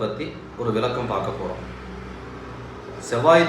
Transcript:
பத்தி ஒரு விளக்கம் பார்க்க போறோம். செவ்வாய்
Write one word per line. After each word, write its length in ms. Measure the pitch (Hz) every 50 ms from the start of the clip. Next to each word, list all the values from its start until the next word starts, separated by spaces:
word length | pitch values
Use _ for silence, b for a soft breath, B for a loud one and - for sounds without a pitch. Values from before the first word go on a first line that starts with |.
| 110
பத்தி 240 | 107 - - 156 - - - - - - - 120
ஒரு 100 | 117 107
விளக்கம் 340 | 107 - 123 - - 120 117 104
பார்க்க 280 | 98 98 - - -
போறோம். 220 | 95 90 - - - - - - - - - - - - - - - - - - - - - - - - - - - - - - - -
செவ்வாய் 360 | 120 120 127 156 170 170 170